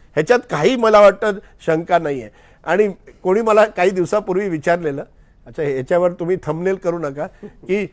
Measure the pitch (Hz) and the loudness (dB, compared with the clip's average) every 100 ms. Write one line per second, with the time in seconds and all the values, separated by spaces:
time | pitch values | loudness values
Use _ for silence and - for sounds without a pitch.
0 | - 156 160 147 - 151 175 262 220 214 | -6 -2 2 0 0 0 0 2 4 8
1 | 202 196 214 202 - - - 160 170 175 | 6 6 -2 -4 -10 -8 -4 -2 0 -2
2 | 156 135 107 - _ _ - 185 208 185 | 0 -6 -10 -20 _ _ -2 0 0 -4
3 | - - 180 202 220 214 214 185 185 185 | -18 -8 -2 0 2 2 2 2 0 0
4 | 170 208 202 185 202 160 170 175 160 139 | -2 -2 -2 -4 -4 -4 -2 -2 -2 -8
5 | 208 _ _ _ - 117 147 131 127 175 | -12 _ _ _ -14 -6 -4 -4 -2 0
6 | 180 175 170 185 156 156 185 190 175 170 | 0 -2 -4 -4 -4 -4 -4 -4 -4 -6
7 | 147 139 180 - 208 - 143 202 185 | -6 -8 -12 -14 -20 -16 -6 -4 -4